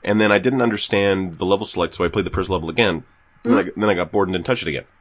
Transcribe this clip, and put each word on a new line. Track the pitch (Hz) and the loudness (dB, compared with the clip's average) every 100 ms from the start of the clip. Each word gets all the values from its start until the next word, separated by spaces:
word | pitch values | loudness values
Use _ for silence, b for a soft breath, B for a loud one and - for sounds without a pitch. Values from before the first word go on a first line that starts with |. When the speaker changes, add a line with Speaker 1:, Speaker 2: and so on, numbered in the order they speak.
Speaker 1:
and | - 107 | 0 2
then | 107 | 4
I | 104 | 4
didn't | 127 131 | 2 2
understand | 120 104 - 101 98 95 92 82 | 0 0 0 2 2 0 -2 -4
the | |
level | 92 98 107 | 0 0 0
select, | - 85 | -2 -4
so | - | 0
I | 87 | -2
played | 107 | 0
the | 87 | -2
first | - 92 | -4 -4
level | 90 80 | -4 -4
again. | 80 107 82 - _ _ _ | 0 0 0 -8 _ _ _
And | - | 0
then | 107 | 0
I, | 92 | 0
Speaker 2:
Hmm. | 101 | -2
Speaker 1:
then | 107 | 0
I | |
got | 90 85 | 0 0
bored | 104 95 | 0 0
and | |
didn't | 92 85 | -2 -2
touch | 123 | -4
it | 85 | -4
again. | 67 - _ | -8 -10 _